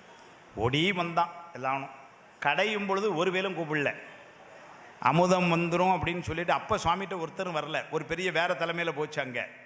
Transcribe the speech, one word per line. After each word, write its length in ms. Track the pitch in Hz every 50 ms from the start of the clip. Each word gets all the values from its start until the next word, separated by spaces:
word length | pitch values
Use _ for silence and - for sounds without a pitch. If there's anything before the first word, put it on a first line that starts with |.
| - - - - - - - - - - -
ஓடி 380 | 104 107 120 131 147 165 196 202
வந்தான் 380 | 180 170 170 165 175 170 175 - - - - -
எல்லாரும். 340 | 131 127 131 135 135 135 - - - - - - - - - - -
கடையும் 460 | - 143 147 175 196 220 214 208 202
பொழுது 280 | 196 196 196 208 214 180
ஒரு 160 | 151 175 190
வேலும் 260 | 180 185 190 196 180
கூப்பிடல. 380 | 156 170 147 156 151 139 120 104 - - - - - - - - - - - - - - - - - - - - -
"அமுதம் 520 | - 123 143 165 180 180 185 180 180 175 165
வந்துரும்" 460 | 165 175 170 170 175 180 185 185 170
அப்படின்னு 220 | - 165 175 175
சொல்லிட்டு 320 | 160 - 160 165 175 180 165
அப்ப 240 | 143 - - 220
சுவாமிகிட்ட 420 | 185 160 165 175 190 196 175 190 180
ஒருத்தரும் 380 | 160 156 - - 190 180 170
வரல. 340 | 151 147 147 156 139 117 -
ஒரு 140 | 147 156 151
பெரிய 280 | 127 165 165 185 185 156
வேற 220 | 160 170 180 180
தலைமையில 380 | 170 170 165 170 170 170 165 156
போச்சு 300 | 143 151 151 - 151 139
அங்க. 260 | 127 120 120 98 - - - -